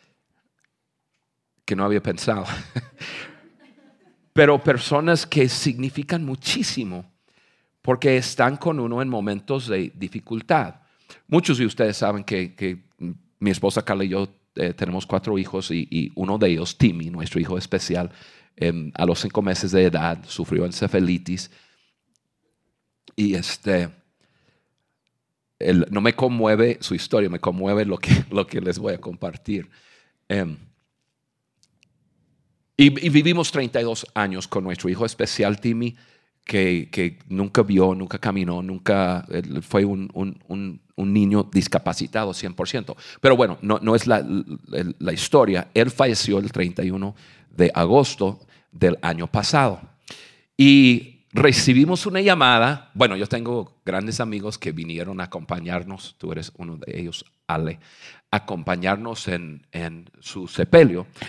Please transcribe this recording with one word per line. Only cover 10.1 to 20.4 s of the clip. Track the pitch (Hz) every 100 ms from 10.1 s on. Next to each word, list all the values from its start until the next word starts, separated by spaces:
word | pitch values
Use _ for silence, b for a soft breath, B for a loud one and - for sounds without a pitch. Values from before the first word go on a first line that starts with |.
| 110 - 113 - 160 95 - b b b b _
Muchos | 160 175 127
de | 113
ustedes | - 110 104
saben | 104 104
que, | 98 98 90
que | - 95 90 - _ 87 90 _ _
mi | 101
esposa | 92 98 110
Carla | - 98
y | 98
yo, | 95 98 - _
eh, | - 87
tenemos | 85 90 92
cuatro | - 95 113 101
hijos | 92 95 92
y, | 85 -
y | 80 73
uno | - 92 104
de | 101
ellos, | 80 87 -
Timmy, | 120 85 82
nuestro | 85 82 85
hijo | 82 90
especial, | - 95 - 87 90 b b b b _
em, | 85 85 76
a | -
los | 87 85
cinco | 101 107
meses | 98 92 98
de | 95
edad | 92 82 85 82 -
sufrió | -